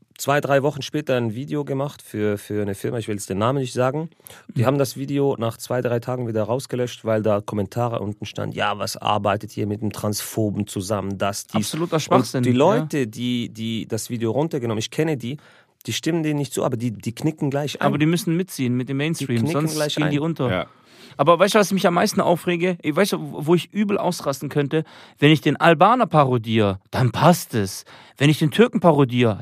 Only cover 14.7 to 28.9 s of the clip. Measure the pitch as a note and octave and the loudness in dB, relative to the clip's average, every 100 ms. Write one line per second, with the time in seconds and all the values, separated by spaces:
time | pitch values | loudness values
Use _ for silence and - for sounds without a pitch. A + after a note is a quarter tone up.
14.7 | A2 G#2+ - D#3+ C#3 A2+ C#3+ - _ _ | -4 -4 -2 -2 -2 -6 -10 -14 _ _
15.7 | _ - A2+ D#3+ E3+ D3+ D3 C#3 - - | _ -8 -4 -2 0 0 -2 -2 -2 -2
16.7 | A2 A#2+ G#2 A#2+ A2+ D3+ D#3 C#3+ C#3 D3 | -2 -4 -4 -8 -4 -4 -2 -2 -2 -4
17.7 | - C#3+ C#3+ D3+ E3+ - E3 F#3+ - B2+ | -2 0 2 2 2 0 -2 -4 -4 -2
18.7 | B2 B2+ C#3 D3+ E3 C3+ A#2 A2+ C#3+ D#3+ | -2 -2 -4 -2 -4 -2 0 0 0 0
19.7 | D3+ D3+ - F#2 F#2 D#3+ D#3 B2+ F2+ - | 0 -2 0 0 0 -2 -2 0 0 -4
20.7 | - _ - - - C#3+ E3 G3 G#3+ F#3+ | -12 _ -20 -18 0 4 6 6 4 4
21.7 | F#3+ F#3 F3 G#3 - D#3+ F3 - F3 F3+ | 2 2 4 2 2 2 2 0 -2 -2
22.7 | F3 D3+ D3+ G3+ F3 D3+ E2 C#3+ F3 - | -2 -2 0 0 0 -6 -6 2 2 2
23.7 | - G#3 - E3+ E3+ D3 C3+ D3 D3 C#3 | -2 0 0 -2 -2 -4 -6 -2 0 0
24.7 | D#3+ D#3 - - _ D3 D#3 D3+ C#3 E3 | 0 -2 -10 -20 _ 6 6 4 4 6
25.7 | D#3+ F#3+ B3+ G#3+ D#3 C3 B2 A2+ A2+ G2+ | 8 6 6 4 4 4 2 0 2 2
26.7 | F#2+ - - B2+ - D3+ F3 - A#2 F#2+ | 0 -6 0 0 4 4 4 2 -2 -2
27.7 | - - - - - C#3+ D3 D#3 - A#3+ | -6 -16 -20 -20 2 2 4 2 4 4
28.7 | A3+ F3 | 6 4